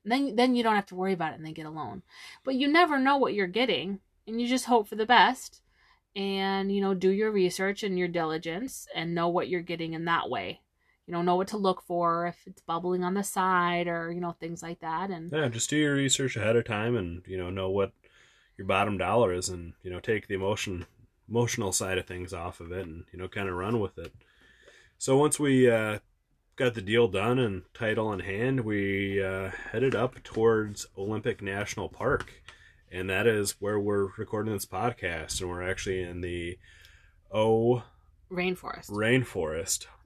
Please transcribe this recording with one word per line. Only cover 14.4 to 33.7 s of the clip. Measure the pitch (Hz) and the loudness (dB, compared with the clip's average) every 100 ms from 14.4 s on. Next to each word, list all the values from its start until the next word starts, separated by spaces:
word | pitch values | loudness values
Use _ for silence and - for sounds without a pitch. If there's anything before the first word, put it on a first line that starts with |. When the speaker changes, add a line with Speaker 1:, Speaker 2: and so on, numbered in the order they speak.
| 165 170 | -10 -10
Speaker 1:
like | 165 175 | -10 -10
that. | 165 160 196 | -6 -4 -4
And | 170 170 | -8 -4
Speaker 2:
Yeah, | 156 139 | -2 -2
just | 113 - | -2 0
do | 151 | 2
your | 147 | 2
research | 139 139 - 131 - | 2 2 2 0 0
ahead | 107 117 | 2 2
of | |
time | 113 104 113 120 | 2 -2 0 -2
and, | 87 85 90 | -2 -8 -8
you | 92 | -6
know, | 90 | -4
know | 95 95 | -4 0
what | 98 98 _ _ _ _ _ _ - | 0 0 _ _ _ _ _ _ -10
your | 95 | 0
bottom | 95 101 98 | 2 2 0
dollar | 90 113 104 | 2 4 4
is | 90 90 | 2 -4
and, | 87 85 - | -6 -10 -12
you | 92 | -10
know, | 90 | -6
take | - 107 - | -2 -2 -2
the | |
emotion, | 98 95 104 - 87 - _ - _ - | -2 0 -2 -4 -6 -10 _ -20 _ -4
emotional | 113 117 - 98 | 0 0 0 -2
side | - 98 92 | -2 0 -2
of | - | -2
things | 90 90 | -10 -8
off | 90 87 - | -8 -8 -10
of | 85 | -8
it | 90 85 | -8 -8
and, | 80 - | -12 -16
you | 87 | -12
know, | 92 | -10
kinda | 104 98 | -6 -4
run | 87 98 117 | -4 -2 -2
with | 95 - | -2 -6
it. | 82 - _ _ - _ - - _ _ | -16 -18 _ _ -20 _ -20 -20 _ _
So | - 135 | 2 4
once | 147 - | 4 2
we, | 147 131 123 | 4 6 8
uh, | 113 107 107 - _ _ _ _ - | 6 0 -4 -8 _ _ _ _ -2
got | 127 | -2
the | 110 | -2
deal | 95 117 117 | 0 4 4
done | 95 110 127 | 2 0 2
and | 117 92 - | 0 -2 -10
title | - 110 110 110 | -4 -2 0 -2
in | 98 | -4
hand, | 92 98 127 135 | -4 -2 0 0
we, | 110 104 98 98 98 98 | 0 0 0 0 0 0
uh, | 95 95 95 - - | 0 -4 -6 -8 -8
headed | 113 131 | 0 0
up | 107 127 - | 2 -2 -4
towards | - 113 113 107 107 104 - - | -8 2 4 4 0 -8 -14 -8
Olympic | 101 107 123 98 | -6 -2 -4 -4
National | 101 101 104 - 87 | -6 -4 -4 -6 -8
Park. | - 120 - - - - - - _ _ | -4 0 0 -4 -16 -20 -20 -20 _ _
And | 92 92 | -8 -2
that | 95 113 | 2 4
is | 107 101 - | 2 0 -2
where | 101 | -2